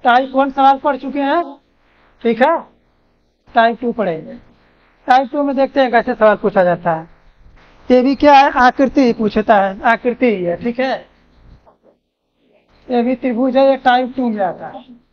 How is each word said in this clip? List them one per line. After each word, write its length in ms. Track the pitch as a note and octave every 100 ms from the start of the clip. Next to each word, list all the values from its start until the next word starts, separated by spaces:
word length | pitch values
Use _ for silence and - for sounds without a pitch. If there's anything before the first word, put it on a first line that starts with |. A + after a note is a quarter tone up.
टाइप 280 | C4 A#3+ C4+
वन 180 | C4 C4+
सवाल 260 | C4+ C4+ C4+
पढ़ 180 | D4 C4
चुके 240 | C4+ C#4
हैं, 220 | C#4 D#4+ E4+ - _ _ _ _ _ _
ठीक 200 | A3+ A3+
है, 160 | C4+ E4 - _ _ _ _ _ _ _ _ -
टाइप 240 | A#3 A#3
टू 100 | A#3+
पढ़ेंगे। 400 | A#3 F#3+ D#3+ D3 C#3 _ _ _ _ _ _ -
टाइप 220 | B3+ C4+
टू 120 | D4
में 120 | C#4+ C4+
देखते 260 | C4+ C#4
हैं 100 | C4
कैसे 220 | A#3 A3
सवाल 220 | B3+ G#3+ G#3
पूछा 260 | G#3 G3
जाता 280 | F3+ F3 F3
है। 160 | D#3+ E3 _ _ _ - - _ _ -
ये 120 | B3+
भी 140 | B3+ C#4
क्या 180 | C#4+
है? 180 | C#4 C#4+ C#4+
आकृति 440 | B3+ B3 C4 -
ही 120 | B3+
पूछता 420 | A3+ G#3+ G#3+ G#3+ G#3
है, 240 | G3 G3
आकृति 420 | B3+ A3+ B3+ A#3 B3+
ही 160 | G3
है। 120 | F3 E3+
ठीक 220 | A#3+ A#3+
है, 140 | C4 A#3+ - _ _ _ - - _ _ _ _ _ _ _ _ _ _ _ _ -
ये 140 | B3
भी 120 | A#3 B3+
त्रिभुज 420 | C4 A3+ C4 B3+
है, 120 | C4+
ये 80 | C4
टाइप 340 | C4 B3 B3+ C4
टू 140 | B3
में 140 | G#3
आता 240 | F#3 D#3 E3
है। 160 | C4+ B3 A#3+ _